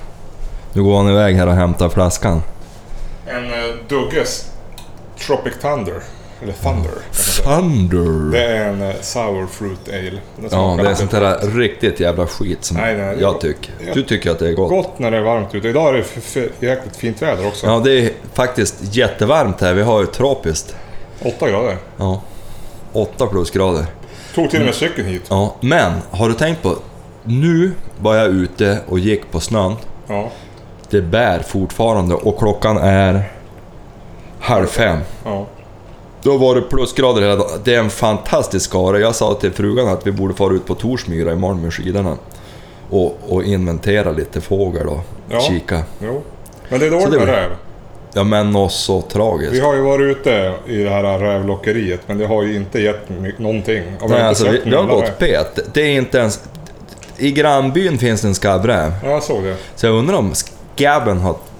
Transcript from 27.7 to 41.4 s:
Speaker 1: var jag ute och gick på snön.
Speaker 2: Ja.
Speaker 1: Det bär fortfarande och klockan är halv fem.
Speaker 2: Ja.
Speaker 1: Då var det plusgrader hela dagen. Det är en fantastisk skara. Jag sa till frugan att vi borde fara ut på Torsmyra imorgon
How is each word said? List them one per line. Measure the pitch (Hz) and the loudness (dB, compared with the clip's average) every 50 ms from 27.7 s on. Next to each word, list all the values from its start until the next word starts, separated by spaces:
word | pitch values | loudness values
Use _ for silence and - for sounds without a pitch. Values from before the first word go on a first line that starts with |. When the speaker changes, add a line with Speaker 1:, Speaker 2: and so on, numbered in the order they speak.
| 160 - - - - - | 0 -2 -6 -8 -6 -2
Speaker 1:
var | 98 107 110 | 2 4 4
jag | 110 110 98 | 4 4 4
ute | 95 95 90 87 - - 107 98 101 113 - - | 4 2 0 0 0 0 2 2 2 0 -2 -2
och | 92 92 | 0 0
gick | 92 107 107 101 - - | 2 2 0 0 -2 -4
på | - 80 | -6 -4
snön. | - - 110 107 - - 110 110 - - - - - | -4 -2 0 0 0 0 -2 -4 -8 -10 -12 -12 -8
Speaker 2:
Ja. | - 101 101 107 117 - - - - - - - - - - - - | -6 -4 -4 -4 -6 -10 -14 -18 -20 -20 -20 -20 -20 -20 -20 -6 -2
Speaker 1:
Det | 104 101 | 0 0
bär | 87 82 90 113 123 104 87 - | 2 2 2 2 2 2 2 0
fortfarande | - - - 98 92 - - - 113 113 113 101 90 90 87 | -2 -4 -2 -2 -2 -2 0 2 2 2 4 2 2 2 0
och | - - 107 95 - | 2 2 0 2 4
klockan | 113 104 98 - - 107 104 87 | 2 2 2 2 2 2 2 4
är | 76 98 95 95 98 92 95 98 98 95 - - - - - - - - - - - - - - - - - - - - - - | 4 4 6 6 6 4 4 2 0 -2 -6 -12 -18 -18 -20 -20 -20 -20 -20 -20 -20 -20 -20 -20 -18 -18 -18 -18 -18 -18 -14 -8
halv | - 120 117 98 92 | -2 0 2 2 2
fem. | 87 - - 117 95 82 78 82 - - - - | 0 0 0 2 2 2 0 -4 -6 -10 -10 -8
Speaker 2:
Ja. | 113 101 98 101 - - - - - - - - - - - - - - - | -6 -6 -6 -6 -8 -12 -18 -20 -20 -20 -20 -20 -20 -20 -20 -20 -20 -12 -2
Speaker 1:
Då | - 139 143 | 2 2 4
var | 131 131 127 123 | 6 6 6 6
det | 127 | 4
plusgrader | - - 139 113 101 - - - 131 127 120 107 | 2 2 2 2 2 2 2 2 4 4 4 4
hela | 98 101 101 | 4 4 4
dagen. | 98 92 85 80 90 104 | 2 2 0 -2 -2 0
Det | 123 120 | 2 4
är | 117 | 4
en | 110 104 | 2 2
fantastisk | - - 120 107 107 101 - - 170 151 120 - 98 90 - - | 0 0 2 2 2 0 0 0 0 0 2 0 -2 -2 -2 0
skara. | - 92 92 92 101 104 | 0 2 2 4 4 4
Jag | 107 113 117 | 4 2 2
sa | - 113 101 101 | 2 2 0 2
till | - - 95 | 0 0 -2
frugan | 92 - 101 104 113 127 123 104 | 0 0 0 2 2 2 2 2
att | 92 - - | 0 0 -2
vi | 98 | -2
borde | 98 98 95 92 90 | -2 0 0 -2 0
fara | - 98 95 95 | 2 2 2 2
ut | 90 - | 2 0
på | - 90 | -2 -4
Torsmyra | - - 117 131 120 - - 85 82 82 85 | -2 -2 -2 -2 -2 -4 -4 -2 0 0 0
imorgon | 82 90 | 0 0